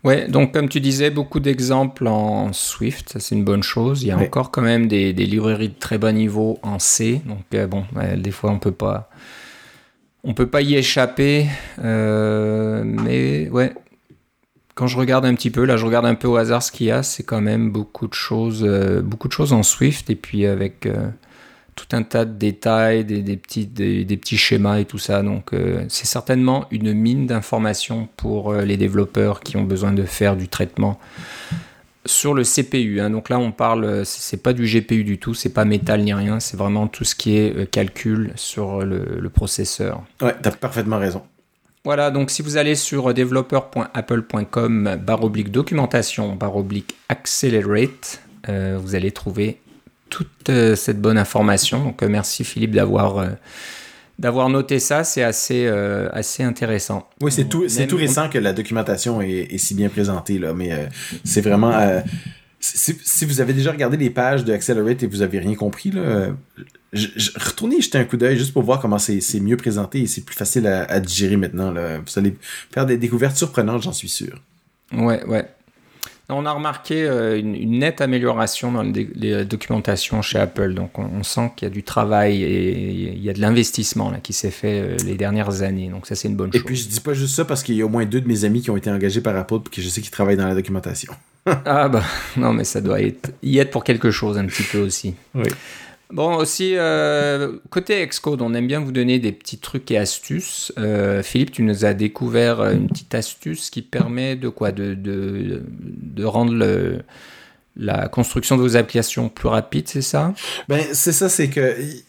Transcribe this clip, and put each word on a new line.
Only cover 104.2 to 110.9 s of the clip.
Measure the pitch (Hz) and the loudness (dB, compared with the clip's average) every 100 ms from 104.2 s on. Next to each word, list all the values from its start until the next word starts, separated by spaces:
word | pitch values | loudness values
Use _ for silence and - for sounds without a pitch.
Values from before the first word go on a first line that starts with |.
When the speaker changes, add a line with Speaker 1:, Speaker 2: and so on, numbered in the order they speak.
| 131 131 | -4 -4
Speaker 1:
de | 127 | -6
quoi ? | - 104 | -4 -4
De, | 98 101 98 | -2 -4 -4
de, | 98 98 98 98 98 95 - | -4 -4 -4 -4 -4 -6 -8
de | - - - - - 107 | -12 -12 -12 -10 -4 -2
rendre | 107 117 | 2 2
le, | 117 104 95 90 85 - - - - - _ _ - | 2 2 2 0 -4 -8 -20 -20 -20 -20 _ _ -8
la | 107 98 98 | -4 -2 -2
construction | - 120 - - 131 | 0 0 0 2 2
de | |
vos | 123 117 | 4 4
applications | 113 120 113 - 117 | 2 0 0 -2 -4
plus | - 117 | -2 0
rapide, | 113 - 143 151 | 0 0 -4 -4
c'est | 143 | -4
ça ? | 131 147 160 196 - - - | -2 0 0 -2 -8 -10 -2
Speaker 2:
Ben, | 143 151 | 0 0